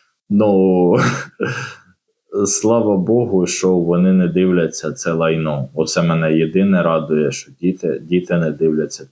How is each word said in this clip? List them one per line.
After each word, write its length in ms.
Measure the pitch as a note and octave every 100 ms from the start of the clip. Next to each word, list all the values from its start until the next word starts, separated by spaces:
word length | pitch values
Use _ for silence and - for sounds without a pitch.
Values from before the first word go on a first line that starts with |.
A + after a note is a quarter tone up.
| _ _ -
Ну, 680 | G2+ G#2+ G2 F#2+ F#2 F2 G#2+ B2+ - - - C3 B2+ -
<laughs> 760 | - _ _ _ _ _ G2 G2+
слава 500 | - A2 A#2 G#2+ G2
Богу, 500 | F2+ A#2 A2 F#2+ F2
що 240 | - F#2 F2+
вони 360 | E2+ F2 F#2
не 160 | F#2 F2
дивляться 640 | F2+ F#2 F2+ D#2+ - D#2+
це 200 | C#2+ F2
лайно. 560 | E2 E2 D#2+ D#2 C#2+ C2
Оце 280 | D#2 D#2 F2+
мене 300 | E2+ E2 D#2+ D#2+
єдине 440 | D#2+ F#2 G2 F#2
радує, 480 | E2 E2 D2+ D#2 D2
що 220 | C2+ - -
діти, 420 | F2 F#3+ E2+ C#2+
діти 340 | D#2 F2 F2 F2
не 140 | E2
дивляться 580 | D2+ D#2+ D#2 D2 - C#2